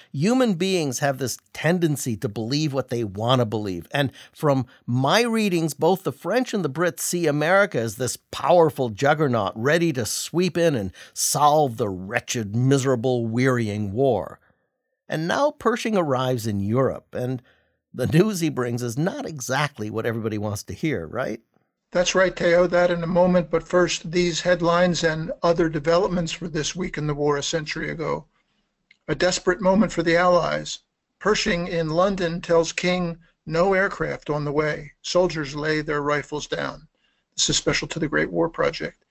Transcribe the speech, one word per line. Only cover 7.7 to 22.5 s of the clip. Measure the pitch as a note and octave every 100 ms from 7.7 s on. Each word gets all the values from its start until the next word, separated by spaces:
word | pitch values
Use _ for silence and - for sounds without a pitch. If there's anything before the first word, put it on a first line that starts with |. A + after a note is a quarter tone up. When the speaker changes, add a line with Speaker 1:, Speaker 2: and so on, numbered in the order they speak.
| C#3
Speaker 1:
as | A2+
this | G#2+ B2 - _
powerful | - C3+ F3 D#3+ - B2
juggernaut | G2 C#3 D3+ D3 A#2 F#2+
ready | A2 B2+ E3+ E3+
to | B2+ G#2+
sweep | - - D#3+ F#3 E3+
in | E3+
and | C3 F#2+ - -
solve | - - C#3+ D3 D#3 C#3 A#2
the | G#2+
wretched, | F#2 F#2+ A#2 - B2 G2+ A2+
miserable, | C3 C#3 C3 B2 C3 B2 A2+
wearying | A#2 C3 B2 G#2+ G#2 G#2
war. | G#2 C#3 G2+ - - _ _ _ _ _ _ -
And | D#3 E3+
now | - D4
Pershing | D4 A#3+ A3+ A#3 G3+
arrives | D#3 B2+ B2+ B2+ A2
in | G2+
Europe, | G2 B2 B2 F2 -
and | - B2 B2+ - _ _ _ _
the | F2+ G2
news | D#3 A3 F#3
he | D#3+
brings | B2+ A#2+ A#2+
is | B2 A#2
not | F3 D4
exactly | G#3 D3+ A#2+ C3 D3 - G#2+
what | A2
everybody | A2+ A2+ A2 G#2+
wants | G#2 G2+
to | -
hear, | G2 D#3+ A2 D#2+
right? | G#2 C#3 - _ _ _ _ _
Speaker 2:
That's | F3 F3+ F#3
right, | F#3
Teo. | - E3+